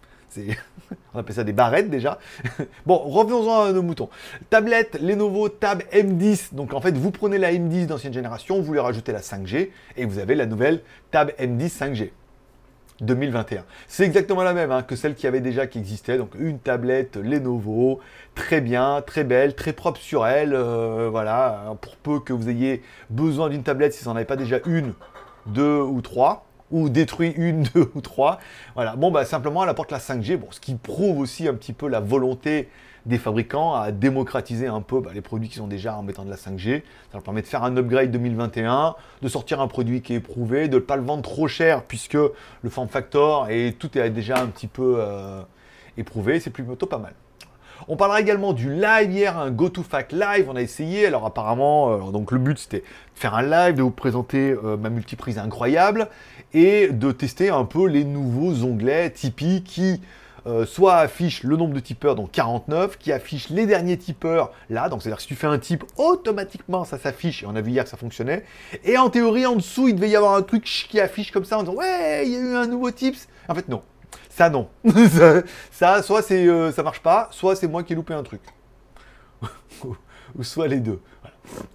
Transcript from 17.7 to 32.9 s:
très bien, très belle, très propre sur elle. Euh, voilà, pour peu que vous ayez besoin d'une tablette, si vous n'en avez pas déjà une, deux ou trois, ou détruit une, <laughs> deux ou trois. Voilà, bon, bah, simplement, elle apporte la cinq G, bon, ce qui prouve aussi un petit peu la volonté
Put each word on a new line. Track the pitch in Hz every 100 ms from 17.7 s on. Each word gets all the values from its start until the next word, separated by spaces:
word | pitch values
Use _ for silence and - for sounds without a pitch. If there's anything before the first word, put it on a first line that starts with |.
| 110 127 131 - - - -
très | - 156
bien, | 120 123 135 143
très | 143 156
belle, | 135 127 139 139
très | 160
propre | 147 175 -
sur | - 143 113
elle. | 139 151
Euh, | 131 120 117 113 113 117
voilà, | 110 107 117 131 104 107 107
pour | - -
peu | 147 147
que | 123
vous | 123 113
ayez | 117 131 123 - - -
besoin | 113 160 143 156
d'une | 143
tablette, | 131 135 147
si | 147
vous | 117
n'en | 113
avez | 113
pas | 135
déjà | 120 127 170
une, | 165 135 92 - - - - 110
deux | 107 147 147
ou | 135 131
trois, | - 123 143 214 - _ -
ou | 160 151
détruit | 131 156 - 170 156
une, | 170 160
<laughs> | 147 175
deux | 135 143
ou |
trois. | - - 143 185 - - - 123
Voilà, | 113 120
bon, | 175
bah, | 151 127
simplement, | 156 147 160
elle | 185
apporte | 151 147
la | 139
cinq | - 127
G, | 107 170
bon, | -
ce | -
qui | - 120
prouve | - 156 202 147
aussi | 131 - 160
un |
petit | 120 -
peu | 113 147
la | 113
volonté | 101 135 127 127 151 151 - - -